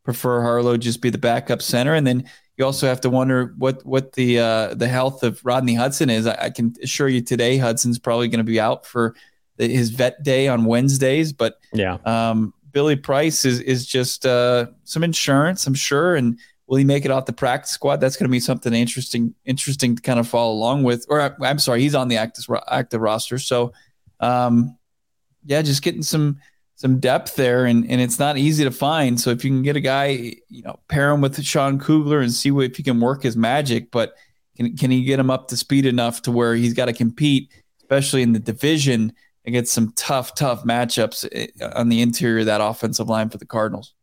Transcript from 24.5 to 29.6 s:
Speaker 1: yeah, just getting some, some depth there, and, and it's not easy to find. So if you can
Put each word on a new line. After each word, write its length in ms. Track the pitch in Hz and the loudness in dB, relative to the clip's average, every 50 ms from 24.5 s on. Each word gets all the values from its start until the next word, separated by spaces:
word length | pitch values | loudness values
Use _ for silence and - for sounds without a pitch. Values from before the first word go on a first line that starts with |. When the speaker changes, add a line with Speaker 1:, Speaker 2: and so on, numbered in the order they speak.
| 120 120 120 - - _ _ _ _ _ _ _ _ _ _ _ _ _ _ | 2 2 2 0 -4 _ _ _ _ _ _ _ _ _ _ _ _ _ _
Speaker 1:
yeah, 160 | 143 139 156 | -2 0 0
just 200 | 156 147 139 139 | 2 0 0 0
getting 220 | - 170 170 165 156 | -2 -4 -4 -4 -6
some, 360 | - - 156 151 147 139 139 _ _ _ _ _ _ _ | -2 0 0 0 0 0 -4 _ _ _ _ _ _ _
some 240 | - - 131 131 131 | -4 0 2 2 2
depth 360 | 131 127 131 170 - - - | 2 2 0 0 -2 -4 -2
there, 300 | - 135 123 123 127 127 | 0 2 2 4 4 4
and, 220 | 123 117 117 117 117 | 4 4 2 2 2
and 120 | 123 123 | 0 0
it's 160 | 123 120 110 - | 0 0 0 0
not 200 | 143 143 - 127 | 0 0 0 2
easy 260 | 139 151 156 151 147 | 2 2 2 2 0
to 80 | 131 | 0
find. 500 | 131 - 139 143 160 160 143 127 120 120 | 0 -2 -2 0 0 2 0 0 0 0
So 80 | - 131 | 0 -2
if 160 | 117 120 - | -2 0 0
you 60 | 135 | -2
can 100 | 135 131 | 0 0